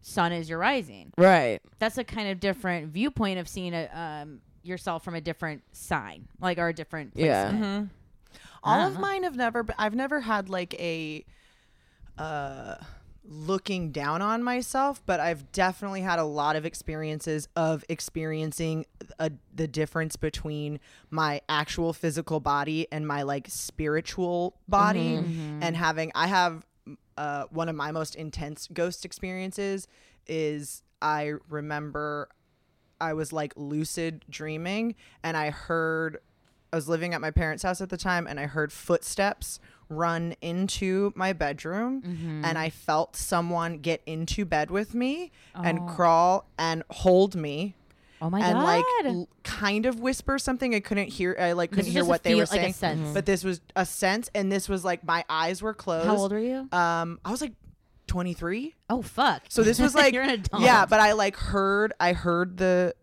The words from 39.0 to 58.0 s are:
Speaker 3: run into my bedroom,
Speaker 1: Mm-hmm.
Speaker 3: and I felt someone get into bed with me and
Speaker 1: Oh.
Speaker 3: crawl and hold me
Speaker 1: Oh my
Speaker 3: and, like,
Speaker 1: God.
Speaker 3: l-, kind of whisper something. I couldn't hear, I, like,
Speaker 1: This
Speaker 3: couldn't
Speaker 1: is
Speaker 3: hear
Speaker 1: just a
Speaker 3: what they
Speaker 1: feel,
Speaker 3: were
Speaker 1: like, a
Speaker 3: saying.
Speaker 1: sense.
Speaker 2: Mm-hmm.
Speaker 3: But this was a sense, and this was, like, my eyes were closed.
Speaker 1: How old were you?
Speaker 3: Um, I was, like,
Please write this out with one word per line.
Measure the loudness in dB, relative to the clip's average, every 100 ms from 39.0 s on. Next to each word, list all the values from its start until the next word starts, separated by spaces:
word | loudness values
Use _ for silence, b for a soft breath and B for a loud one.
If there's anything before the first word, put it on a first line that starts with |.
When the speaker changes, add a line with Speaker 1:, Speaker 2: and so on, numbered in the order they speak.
| 0 -2 -2 -2 -10 -14 b b b
Speaker 3:
run | -2 0 0 -2 -6
into | -6 -2 -2 0 0 2 0 0
my | -2
bedroom, | 0 -2 -2 -6 -4 -4 -4
Speaker 1:
Mm-hmm. | -6 -6 -6 -4 -2
Speaker 3:
and | 0
I | -2
felt | -4 0 2 0 -4
someone | -2 0 2 0 -2 -4
get | -2 -2 -2
into | -6 -4 -2 0
bed | 0 2
with | -2 -2
me | -2 -2 -2 -6 b b -2
and | 0 0
Speaker 1:
Oh. | -2
Speaker 3:
crawl | 2 6 8 6 4 0 -2
and | 0 0 -4
hold | 2 6 8 8 2
me | -4 -4 -4 -6 _ b b b
Speaker 1:
Oh | -2
my | 2
Speaker 3:
and, | 4 4
like, | 6 4 4 2
Speaker 1:
God. | 2 -2
Speaker 3:
l-, | -4 _ -10
kind | -2 0 2 0
of | 0
whisper | -2 -2 -2 -2
something. | 0 -2 0 0
I |
couldn't | 0 -2 -2
hear, | -2 -2 2
I, | 0
like, | 2 2
Speaker 1:
This | 2
Speaker 3:
couldn't | 2
Speaker 1:
is |
Speaker 3:
hear | 2
Speaker 1:
just | 4
a |
Speaker 3:
what | 2
they | 4
Speaker 1:
feel, | 4
Speaker 3:
were |
Speaker 1:
like, | 4
a | 2
Speaker 3:
saying. | 0
Speaker 1:
sense. | 0 -2 0
Speaker 2:
Mm-hmm. | -2
Speaker 3:
But | -2 2
this | 0 0
was | -6 _ -2
a | -2
sense, | 0 2 2 -2 -2
and | 0
this | 0 0
was, | -2
like, | 0 -2 0
my | 0 0
eyes | 0 0 -2
were | -6
closed. | -6 -2 0 2
Speaker 1:
How | 2
old | 2
were | 0
you? | -2 -4 -2
Speaker 3:
Um, | 2 2 2 -2 -6
I | -6
was, | -6
like, | -6 -10 -20 -20 _ _